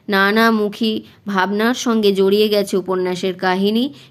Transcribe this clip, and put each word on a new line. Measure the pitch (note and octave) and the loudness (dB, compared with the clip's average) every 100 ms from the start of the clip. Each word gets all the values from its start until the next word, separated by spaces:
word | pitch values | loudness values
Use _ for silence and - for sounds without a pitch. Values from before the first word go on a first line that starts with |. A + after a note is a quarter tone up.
| - | -4
নানামুখী | G3 G3 A3 A3+ A3 G#3 G#3 A3 A3 - - - | 0 2 4 2 2 -2 -2 -2 -2 -8 -14 -6
ভাবনার | G3 F#3 G#3 A3+ | -2 0 0 0
সঙ্গে | B3 B3+ A3 G3+ | -2 -2 0 2
জড়িয়ে | F#3+ G3 G#3 G#3+ | 2 2 2 2
গেছে | G#3 G3+ F#3+ | 0 0 -2
উপন্যাসের | F3+ F#3 F3+ F3+ F#3+ F3+ | -2 -2 -2 -4 -4 -4
কাহিনী | F#3 F#3 G3+ A3+ C4+ - - | -2 0 0 0 -2 -6 -10